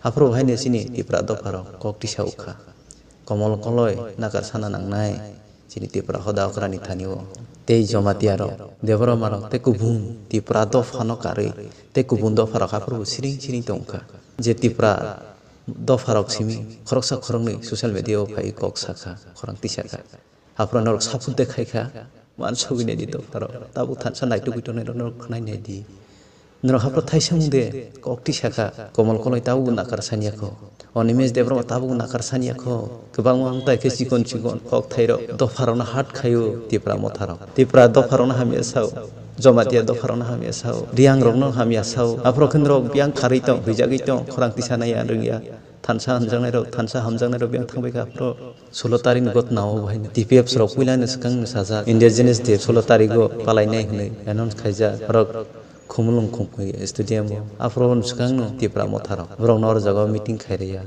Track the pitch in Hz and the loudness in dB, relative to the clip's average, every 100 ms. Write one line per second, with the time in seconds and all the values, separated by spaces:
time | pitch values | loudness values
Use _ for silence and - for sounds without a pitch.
0 | 123 - 139 117 131 117 131 117 101 117 | -2 4 4 4 2 2 0 -2 -2 -8
1 | 104 87 101 107 104 95 95 95 107 104 | -2 -2 -2 -4 -4 -8 -10 -8 -8 -6
2 | 110 - 98 - - 92 - - - - | -8 -4 -6 -6 -16 -16 -20 -20 -20 -20
3 | - _ - 104 107 107 117 120 117 120 | -20 _ -6 -2 0 -2 -2 0 2 0
4 | 117 101 110 101 95 110 104 98 95 101 | -8 -8 -4 -4 -6 -6 -6 -6 -4 -4
5 | 104 101 104 101 107 - _ - 101 98 | -4 -4 -10 -18 -20 -20 _ -12 -8 -6
6 | 98 95 98 101 98 101 101 95 98 92 | -6 -6 -4 -2 -2 -2 -6 -6 -8 -8
7 | 92 95 98 95 120 - - 117 104 110 | -8 -10 -12 -18 -20 -14 2 4 4 2
8 | 101 101 104 95 98 - 101 - 110 107 | 2 2 2 0 -4 -8 -16 -6 0 2
9 | 120 117 110 101 107 123 131 101 110 113 | 4 2 0 -4 -4 0 2 2 2 0
10 | 104 113 104 107 - 107 107 127 117 127 | -4 -12 -4 -4 0 0 2 2 0 -4
11 | 113 113 90 92 107 104 107 - - 135 | -4 -4 -4 -2 -4 -6 -14 -18 -4 -2
12 | 127 113 110 107 110 110 190 107 104 120 | 0 2 2 2 2 0 -2 -2 -4 -6
13 | 101 - 135 139 131 123 117 98 - - | -6 -2 -4 -4 -8 -6 -4 -8 -8 -12
14 | - - _ - 120 113 117 117 110 98 | -12 -20 _ -4 0 2 0 4 2 2
15 | 107 98 107 98 - - - 110 117 127 | -4 -10 -18 -20 -20 -20 -16 -10 0 0
16 | - 107 95 107 107 113 110 113 - 131 | 2 0 0 -4 -4 -6 -10 -16 -4 -2
17 | 120 127 - 117 113 101 117 107 120 98 | -2 -6 -4 -4 -2 -6 -8 -6 -4 -4
18 | 98 104 101 104 101 104 98 - - 95 | -2 -2 -2 -6 -8 -6 -6 -6 -10 -10
19 | 92 95 92 87 - 98 110 - - - | -14 -16 -20 -16 -14 -8 -8 -8 -10 -14
20 | - - _ _ _ - 107 123 110 107 | -16 -20 _ _ _ -4 0 2 2 0
21 | - 127 - 123 - - 117 117 127 113 | 0 -4 -4 -2 -2 -2 -6 -6 -6 -12
22 | 113 - _ - - 120 - 123 113 110 | -20 -20 _ -8 -6 -4 -4 -2 -2 -4
23 | 110 - - 117 107 120 - 139 127 127 | -6 -10 -10 -10 -10 -12 -12 -6 -6 -4
24 | 127 131 127 131 131 120 117 117 113 120 | -8 -4 -2 -2 -2 -6 -8 -8 -8 -6
25 | 120 120 - 117 110 107 104 98 104 - | -8 -10 -10 -8 -8 -10 -10 -14 -14 -20
26 | - - - _ _ _ 127 131 135 135 | -20 -20 -20 _ _ _ 2 2 2 -2
27 | - 160 - 170 151 135 113 131 110 - | 0 0 2 2 2 2 0 -6 -14 -12
28 | 127 123 - - 117 - 101 - 104 - | -8 -6 -4 -2 -2 -2 -4 -6 -6 0
29 | 110 110 127 123 123 131 127 113 90 117 | 2 2 0 0 0 0 0 -2 -2 -6
30 | - 107 104 104 101 - 104 _ - 117 | -4 -4 -4 -6 -10 -12 -20 _ -6 0
31 | 113 120 131 120 120 131 117 120 127 123 | 2 4 2 2 2 0 0 -4 -2 -2
32 | 117 123 113 131 127 123 127 120 110 120 | -2 -6 -4 -2 -2 -4 -4 -4 -6 -12
33 | - - 117 127 131 127 131 120 131 123 | -8 0 2 2 2 -2 0 2 2 -2
34 | 123 123 117 113 120 110 - 120 - - | 0 0 0 -2 -4 -6 -2 -2 0 0
35 | 117 117 117 117 127 - 123 117 117 127 | 2 2 -2 -2 -2 2 0 0 -2 -2
36 | 135 - 123 117 113 107 113 107 101 104 | -4 -2 2 2 2 -4 -2 -2 0 -2
37 | 104 104 98 82 - - 127 131 120 139 | -2 -4 -6 -8 -6 2 6 10 10 8
38 | 131 135 127 127 120 123 - 135 110 - | 6 4 4 2 0 0 0 -2 -2 -4
39 | 110 - - - 127 117 113 123 110 117 | -14 -16 -16 4 6 8 6 2 2 -2
40 | 117 117 120 120 117 117 123 113 117 120 | -2 -4 -4 -4 -6 -6 -4 -4 -2 6
41 | 135 135 120 117 139 123 117 113 101 - | 6 8 6 4 0 2 2 2 -2 0
42 | 120 117 123 127 143 151 143 139 120 123 | 0 2 2 4 4 6 4 4 4 2
43 | 143 139 123 127 120 120 110 110 123 131 | 0 2 2 2 2 0 0 0 2 0
44 | 131 127 123 131 120 120 123 120 117 117 | 0 -2 -4 -2 -2 -2 -4 -2 0 -2
45 | 117 113 113 113 117 113 - - - 113 | -2 -2 -2 -4 -8 -18 -20 -12 -4 -4
46 | 127 123 113 120 123 120 113 120 113 131 | 0 0 0 0 0 -2 -2 -4 -4 -4
47 | 117 113 123 123 120 123 123 - 123 120 | -2 -2 0 0 -2 -4 -4 -6 -6 -6
48 | 120 - 127 - 127 - - - 117 120 | -8 -6 -6 -6 -14 -18 -16 -6 0 2
49 | 127 123 123 120 120 113 104 107 101 110 | 4 4 4 2 2 0 0 -2 -2 -4
50 | 110 - 110 131 123 127 107 - 131 131 | -2 -2 6 6 6 2 2 2 2 2
51 | 120 - 120 123 113 107 98 107 104 113 | 0 -2 -2 -2 -2 -2 -2 -2 2 8
52 | 117 110 123 117 - 104 - 117 110 113 | 8 8 6 4 4 4 6 2 6 6
53 | 110 117 104 117 110 110 107 113 107 104 | 6 6 2 2 2 4 4 2 -2 -4
54 | 101 110 107 107 113 104 107 98 107 107 | -6 -8 -4 -2 -2 -4 -4 0 0 0
55 | 107 113 107 113 107 113 - - - - | 2 4 4 0 -10 -16 -20 -20 -8 -2
56 | 113 117 110 117 95 - 98 98 98 - | 2 2 0 -4 -8 -6 -8 -6 -8 -6
57 | 101 110 104 104 107 - 120 123 123 123 | -2 -2 -2 -6 -10 -6 -4 2 2 2
58 | 104 - 123 131 110 107 107 101 101 104 | 0 -2 0 0 -2 -2 -2 -2 -2 -4
59 | 104 98 85 101 113 110 110 110 101 101 | -6 -8 -8 0 4 4 4 2 2 2
60 | 107 107 107 110 - 95 95 95 | 0 -2 -4 -8 -6 -6 -6 -8